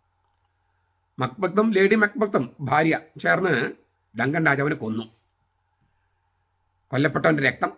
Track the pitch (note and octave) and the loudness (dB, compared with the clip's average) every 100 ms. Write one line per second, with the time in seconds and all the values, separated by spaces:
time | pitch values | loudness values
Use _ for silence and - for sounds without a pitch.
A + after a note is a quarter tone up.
0 | _ _ _ _ _ _ _ _ _ _ | _ _ _ _ _ _ _ _ _ _
1 | _ - B2+ B2+ F#3 F#3+ A3 F#3+ G3 A3 | _ -6 -6 -2 -2 0 2 2 4 4
2 | G#3 C4 G#3 G3 B2 - C#3 D3 D#3+ D3+ | 2 0 -2 -2 -4 -8 -2 2 2 0
3 | - - F3 E3+ F#3 C3 - - _ _ | -6 -8 -2 0 2 0 -2 -6 _ _
4 | _ G#2+ C3 E3 D#3 C#3 C#3+ D#3 A2 A2 | _ -4 -2 0 0 0 0 -4 -6 -6
5 | A2 _ _ _ _ _ _ _ _ _ | -8 _ _ _ _ _ _ _ _ _
6 | _ _ _ _ _ _ _ _ - B2+ | _ _ _ _ _ _ _ _ -6 0
7 | D3 D#3+ - D3+ C3+ - - | 0 2 0 2 0 0 -4